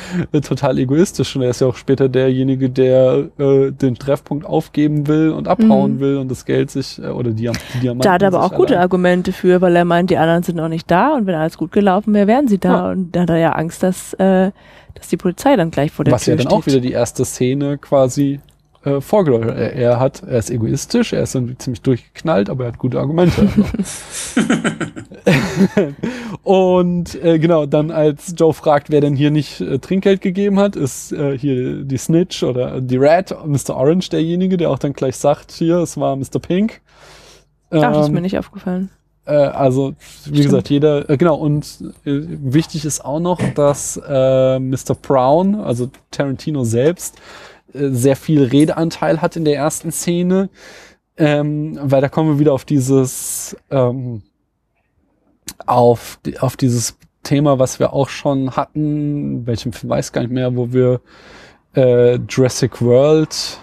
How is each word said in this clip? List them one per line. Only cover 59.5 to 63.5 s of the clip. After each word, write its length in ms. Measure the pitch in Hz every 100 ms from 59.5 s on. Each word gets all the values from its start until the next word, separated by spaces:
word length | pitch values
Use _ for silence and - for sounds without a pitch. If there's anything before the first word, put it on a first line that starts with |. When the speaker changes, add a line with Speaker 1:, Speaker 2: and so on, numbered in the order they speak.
| 117 127
Speaker 1:
Film 160 | - 120
weiß 200 | 120 -
gar 100 | -
nicht 100 | 117
mehr, 240 | 127 127 123
wo 180 | 120
wir, 260 | 127 127 127 _ - - - - _ _ -
äh, 400 | 127 123 120 123 110
Jurassic 540 | - 127 - 131 -
World 760 | 120 120 147 156 156 - -